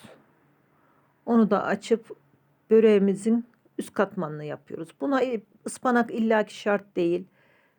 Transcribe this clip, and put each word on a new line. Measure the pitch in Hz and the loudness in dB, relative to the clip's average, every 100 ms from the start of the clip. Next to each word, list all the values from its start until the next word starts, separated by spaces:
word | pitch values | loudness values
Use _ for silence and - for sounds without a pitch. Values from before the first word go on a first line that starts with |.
| - - _ _ _ _ _ _ _ _ _ _ - | -16 -20 _ _ _ _ _ _ _ _ _ _ 0
Onu | 233 202 | 2 4
da | 202 | 2
açıp | - 220 - 233 - - _ _ _ _ _ | 0 -6 -2 -4 -4 -20 _ _ _ _ _
böreğimizin | 220 220 202 196 196 220 233 - _ _ - | 4 6 4 2 0 0 -2 -2 _ _ -12
üst | - | -8
katmanını | - 196 196 156 151 151 | -4 -4 -4 -8 -8 -10
yapıyoruz. | 139 _ - 165 _ | -12 _ -14 -14 _
Buna | 277 262 254 220 - _ 226 | -2 0 -2 -4 -10 _ -16
ıspanak | - 262 240 233 | -6 0 0 0
illaki | 233 220 220 214 - | -2 0 0 0 -4
şart | 214 202 - 185 | -2 -2 -2 -2
değil. | 170 175 185 _ _ _ _ | 0 -2 -6 _ _ _ _